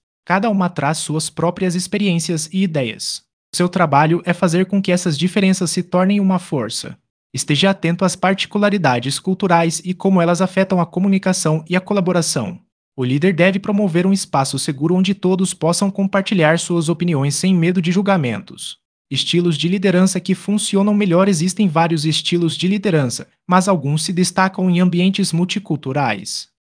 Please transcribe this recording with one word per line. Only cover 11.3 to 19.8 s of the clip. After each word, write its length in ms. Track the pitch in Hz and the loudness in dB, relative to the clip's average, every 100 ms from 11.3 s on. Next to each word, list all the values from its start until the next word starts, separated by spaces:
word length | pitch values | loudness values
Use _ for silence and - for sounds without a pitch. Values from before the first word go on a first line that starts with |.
| 180 156 156 156 | 0 0 -2 -2
e 60 | |
a 60 | 175 | -4
colaboração. 800 | - 202 175 175 160 143 101 87 - _ _ - | 0 0 2 0 0 -4 -6 -10 -18 _ _ -6
O 60 | |
líder 320 | 127 143 185 | -2 2 2
deve 240 | 160 185 196 | 2 2 2
promover 480 | 214 202 202 165 190 | -2 -2 0 0 2
um 60 | |
espaço 440 | 196 - 143 135 135 | 0 0 -2 -2 -4
seguro 380 | - 135 160 | -6 -2 0
onde 200 | 180 190 | 2 0
todos 380 | 196 180 190 185 | 0 0 0 -2
possam 380 | - 160 175 196 | -2 -2 0 -2
compartilhar 720 | 196 196 196 190 190 151 165 | -2 -2 -2 0 2 2 2
suas 280 | - 170 156 | 0 -2 0
opiniões 460 | 165 175 143 143 | -2 0 0 0
sem 180 | 139 185 | 0 0
medo 300 | 185 165 185 | 2 2 2
de 80 | 165 | 0
julgamentos. 880 | 180 196 190 127 104 - 67 - - _ _ _ | 0 2 0 0 -4 -10 -16 -16 -16 _ _ _
Estilos 480 | 131 - 170 175 147 | -6 -2 0 0 0
de 80 | 170 | -2
liderança 540 | 196 | 0